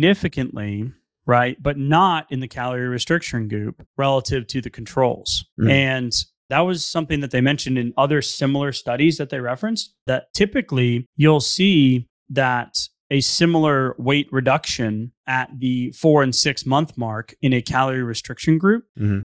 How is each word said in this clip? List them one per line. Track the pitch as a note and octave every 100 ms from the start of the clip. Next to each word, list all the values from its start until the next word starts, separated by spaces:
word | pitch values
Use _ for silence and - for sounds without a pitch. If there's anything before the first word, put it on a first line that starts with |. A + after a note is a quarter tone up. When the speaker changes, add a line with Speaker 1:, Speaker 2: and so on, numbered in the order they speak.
| E3
Speaker 1:
significantly, | G3 F3 - B2+ - G#2 G2+ B2 - _ _ -
right? | B2 B2 -
But | C#3+ C#3+
not | C#3 D#3+ F#3+ D#3+ -
in | C3
the | B2+
calorie | C3 B2 B2+ B2
restriction | B2 - E3+ - B2 G#2+
group | G#2 G#2+ - - -
relative | C#3 C3+ C3 C3+ A2
to | C3+
the | A#2+
controls. | - A2+ - B2+ - - - - -
Speaker 2:
Mm. | A2+
Speaker 1:
And | C#3 C3+ C3 B2 - - _ -
that | C3+
was | F3+ F3
something | - E3 D#3+ D3+
that | C#3
they | B2+
mentioned | C3+ C#3+ C3+ C3
in | A#2+ B2
other | C#3 D3
similar | - - C3+ C#3 C#3+
studies | B2+ - B2 D#3+ D#3
that | C#3
they | C3+
referenced, | B2 C3 A3 A3+ - _ -
that | B2+ -
typically | - G3+ C4 - C3 B2 A#2+ B2 -
you'll | D3+ D3+
see | - - G3 E3+ C3+ B2+ A#2 _ -
that | B2+ C3 B2 A#2+ - - _ -
a | C#3
similar | - - E3+ E3 D#3 C#3 C3 -
weight | A#2+ C#3+ C#3
reduction | C3 C3 D3+ - - A2+ G#2+ A#2+ _ -
at | C3 B2+ C3+
the | B2+ B2+ B2+
four | - D#3+ D3+
and | C3+
six | B2 D3+ C3 B2+
month | C#3 D#3+ -
mark | A#2 G#2+ - -
in | C#3
a | B2+
calorie | - C3+ C3+ C3
restriction | A#2+ A2+ - B2 - D#3+
group | F#3+ A#3 - -
Speaker 2:
Mm-hmm. | G#2 G2